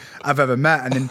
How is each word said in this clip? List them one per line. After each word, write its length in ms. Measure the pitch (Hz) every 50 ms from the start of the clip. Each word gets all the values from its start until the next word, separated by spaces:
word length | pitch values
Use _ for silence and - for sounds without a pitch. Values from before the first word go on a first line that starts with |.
| - - - - -
I've 160 | 147 147 139
ever 160 | 143 127 127
met." 300 | 123 143 156 165 151 131
And 80 | 131 135
then 160 | 131 131 127